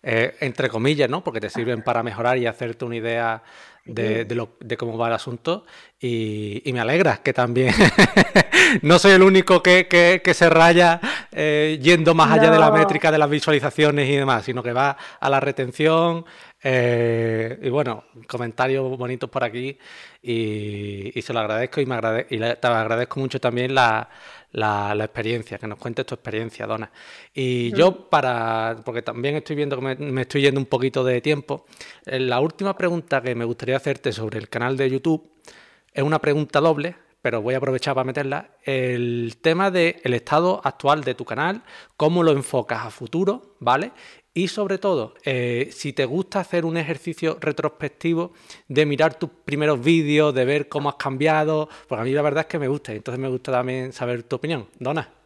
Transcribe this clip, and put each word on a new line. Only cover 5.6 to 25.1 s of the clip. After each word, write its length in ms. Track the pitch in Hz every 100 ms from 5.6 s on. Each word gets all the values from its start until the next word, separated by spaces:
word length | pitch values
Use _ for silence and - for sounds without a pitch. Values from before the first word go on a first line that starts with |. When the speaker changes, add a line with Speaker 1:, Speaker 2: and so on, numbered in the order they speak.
| _ - - _
Speaker 1:
y, 600 | 127 117 110 107 104 104 -
y 40 |
me 60 | 123
alegra 420 | 113 160 170 -
que 100 | -
también 400 | 131 123 120 127
<laughs> 1080 | - 185 - 185 208 - 190 - - 302 247
no 160 | 147 170
soy 140 | 196
el 100 | 190
único 400 | 190 190 180 180
que, 260 | 180 180 180
que, 320 | 175 175 180
que 120 | -
se 160 | 160 170
raya, 500 | 160 165 175 175 170 220 - -
eh, 460 | 160 151 151 156 156
yendo 340 | 135 175 160
más 160 | 165 151
allá 200 | 160 160
de 80 | 160
la 100 | 156
Speaker 2:
No. 80 | 160
Speaker 1:
métrica 340 | 151 151 160
de 60 | 156
las 140 | 147
visualizaciones 760 | 147 160 147 135 - 151 143 135
y 60 | 143
demás, 280 | 135 117
sino 180 | 120 123
que 120 | 120
va 240 | 120 139 135 - -
a 100 | 139
la 100 | 135
retención, 880 | 135 131 123 - 156 160 170 170 165 - - _
eh, 960 | 135 127 120 120 117 113 113 110 113 110
y 80 | 135
bueno, 340 | 135 127 110 _ 117 -
comentarios 680 | 123 117 110 131 135 131 127
bonitos 320 | 123 127 -
por 120 | 135
aquí 360 | 120 120 131 139 - - - _
y, 1000 | - 113 110 107 104 101 104 101 101 120
y 40 |
se 100 | -
lo 60 | 117
agradezco 400 | 107 110 127 151
y 60 | 131
me 80 |
agrade-, 320 | 120 113 113 -
y 80 | 110
le, 200 | 117 120
te 100 | 123
agradezco 540 | 113 110 113 120 -
mucho 200 | 135 131
también 340 | 123 120 127
la, 340 | 135 120 110 120 - - - _
la, 420 | - 107 104 101
la 100 | 104
experiencia, 520 | 107